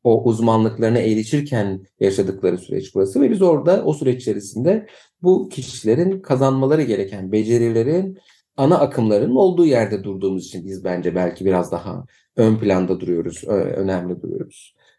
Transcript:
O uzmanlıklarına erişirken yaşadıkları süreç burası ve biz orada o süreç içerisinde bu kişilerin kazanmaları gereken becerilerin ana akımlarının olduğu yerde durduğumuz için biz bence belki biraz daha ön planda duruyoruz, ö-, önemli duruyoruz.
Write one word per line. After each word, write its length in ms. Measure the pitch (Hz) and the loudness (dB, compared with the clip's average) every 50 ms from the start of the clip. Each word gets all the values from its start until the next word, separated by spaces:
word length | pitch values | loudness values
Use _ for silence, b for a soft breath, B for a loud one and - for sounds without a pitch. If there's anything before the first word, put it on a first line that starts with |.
| - | 2
O 200 | 120 113 113 117 | 2 4 4 4
uzmanlıklarına 760 | 120 107 110 117 117 113 113 110 107 110 110 113 110 117 117 | 2 2 2 2 2 4 4 2 0 0 0 0 2 2 2
erişirken 840 | 113 110 107 110 110 113 151 147 147 143 131 110 101 98 95 95 - _ _ - | 2 2 0 0 0 0 -2 -2 -2 -2 -2 -2 -2 -2 -4 -8 -10 _ _ 0
yaşadıkları 580 | 101 98 95 - 95 92 95 - 95 90 90 | 0 0 2 0 -2 -2 -2 -2 -2 -2 -2
süreç 380 | 90 - - 95 95 - - - | -2 -8 -8 -8 -8 -8 -4 -2
burası 260 | 101 98 98 - 262 | -2 -2 0 2 2
ve 100 | 277 233 | 2 2
biz 100 | 226 185 | 2 2
orada 420 | 190 175 156 139 - 170 190 - - | 4 4 4 2 2 2 2 2 0
o 80 | - 147 | -2 -4
süreç 280 | - 143 131 123 - | -2 -2 -2 -2 -2
içerisinde 640 | - 113 101 101 101 - - 110 131 175 208 220 214 B B B B B B - | -4 -6 -6 -6 -6 -10 -8 -2 0 0 0 0 -2 B B B B B B 0
bu 280 | 170 180 185 - - - | 2 2 2 2 0 -6
kişilerin 720 | - 139 127 - - - - 107 117 151 175 190 190 190 | -10 -12 -12 -12 -12 -4 0 0 2 2 2 0 -2 -4
kazanmaları 600 | - - 135 127 135 135 135 135 135 135 156 160 | -2 -2 0 2 2 2 2 2 2 2 2 2
gereken 500 | 139 117 104 98 98 95 104 95 92 95 | 2 0 -2 -2 -4 -6 -8 -10 -6 -2
becerilerin 840 | 107 107 107 113 120 117 117 117 113 113 113 139 165 185 196 190 190 b b b b b b _ - | -2 0 2 2 2 2 2 2 0 0 0 2 0 0 -2 -4 -8 b b b b b b _ -4
ana 220 | - 135 151 165 156 | 0 2 4 4 4
akımlarının 560 | 147 135 - 131 113 107 104 104 139 214 247 | 2 0 0 0 0 2 2 2 2 2 2
olduğu 300 | 254 196 185 175 175 170 | 4 4 4 4 4 4
yerde 380 | 151 127 117 110 101 107 95 95 | 4 4 2 2 0 -2 -6 -6
durduğumuz 420 | 101 95 92 98 95 95 90 85 | -8 -8 -4 -2 -2 -2 -4 -8
için 200 | - - 90 85 | -10 -14 -12 -12
biz 180 | 95 95 90 90 | -10 -12 -8 -6
bence 320 | 92 90 87 87 87 85 | -6 -4 -2 -4 -2 -2
belki 300 | 90 90 85 - - 95 | -2 -2 -2 -4 -2 -2
biraz 260 | 98 92 90 87 - | 0 0 0 0 -2
daha 340 | 87 85 - 87 - - - - _ _ _ _ - | -6 -8 -8 -10 -12 -12 -14 -16 _ _ _ _ 0
ön 220 | - 113 110 110 | 2 4 4 4
planda 420 | 113 110 101 92 92 92 90 92 87 | 2 2 2 2 2 2 0 -2 -4
duruyoruz, 440 | 92 90 87 82 82 87 82 - - | -2 -2 -2 -2 -2 -6 -8 -10 -4
ö-, 40 | - 104 | -2 -2
önemli 680 | 95 90 90 - 92 98 95 95 87 87 90 87 - | 0 0 -2 -4 -4 -2 -2 -2 -2 -4 -6 -8 -8
duruyoruz. 540 | - 87 - - - - - - - _ _ _ _ _ _ | -8 -10 -8 -10 -10 -12 -16 -20 -20 _ _ _ _ _ _